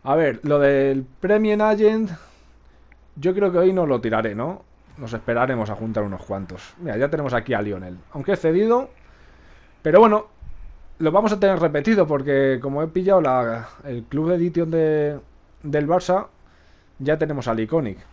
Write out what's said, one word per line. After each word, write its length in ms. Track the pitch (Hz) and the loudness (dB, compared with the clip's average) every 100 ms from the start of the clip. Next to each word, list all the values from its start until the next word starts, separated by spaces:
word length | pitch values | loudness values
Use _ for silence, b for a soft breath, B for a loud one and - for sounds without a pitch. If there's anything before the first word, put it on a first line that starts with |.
A 100 | 131 | 0
ver, 260 | 151 151 120 | 2 2 -2
lo 140 | 147 147 | 0 2
del 460 | 139 139 135 135 135 - | 4 4 2 0 -6 -6
Premium 420 | 185 208 214 208 | 0 2 2 2
Agent, 480 | 214 214 214 220 208 165 B B B B B B B - - - | 2 4 4 2 -4 -8 B B B B B B B -20 -20 -4
yo 180 | 160 | -2
creo 160 | 185 196 | 0 0
que 80 | 175 | 4
hoy 140 | 185 | 2
no 140 | 185 156 | 2 0
lo 140 | 123 | 0
tiraré, 340 | 117 110 110 | 0 -2 -2
¿no? 280 | 104 139 196 _ _ _ - | -4 -8 -10 _ _ _ -18
Nos 140 | 117 | -12
esperaremos 580 | 113 - 117 131 123 107 | -8 -4 0 0 -2 -4
a 40 | |
juntar 300 | 104 113 110 | -6 -6 -4
unos 180 | 104 92 | -6 -8
cuantos. 520 | - 98 90 90 - - | -10 -10 -10 -16 -20 -14
Mira, 180 | 170 107 | -8 -4
ya 120 | 143 | -2
tenemos 260 | 156 139 | -2 -2
aquí 200 | 120 113 | -4 -2
a 80 | 113 | -4
Lionel. 360 | 104 95 92 90 - | -4 -8 -12 -18 -16
Aunque 200 | 147 139 | -10 -4
he 40 | 185 | -2
cedido. 540 | 165 170 220 240 269 - b b b b b b b b | 0 0 2 0 -2 -16 b b b b b b b b
Pero 160 | 156 175 | 4 6
bueno, 280 | 226 214 - - - - - - - - | 8 4 -2 -18 -16 -14 -16 -20 -20 -4
lo 120 | 160 | 2
vamos 220 | 185 220 | 2 2
a 80 | 202 | 2
tener 180 | 196 180 | 2 2
repetido 480 | 165 147 175 214 156 | 0 0 2 2 2
porque 540 | 143 139 139 135 127 | 0 0 2 2 0
como 200 | 139 139 | -4 -4
he 40 | 160 | -4
pillado 340 | 170 190 190 | -2 2 2
la, 480 | 147 127 117 117 113 - | 4 0 0 -6 -10 -18
el 200 | 143 120 | -12 -12
Club 240 | 113 143 160 | -6 -4 0
de 80 | 175 | 0
Edición 340 | 175 170 165 | 0 -2 -2
de, 480 | 165 156 156 147 143 - - _ - | 0 2 2 -2 -4 -16 -20 _ -16
del 260 | 151 151 147 | -4 -2 0
Barça, 380 | 180 180 185 - _ b b b b b - | 0 0 -2 -2 _ b b b b b -8
ya 200 | 135 151 | -4 -2
tenemos 300 | 156 143 117 | -2 -2 -2
al 100 | 113 | -2
Iconic. 400 | 110 165 120 92 - | 0 -2 -2 -8 -16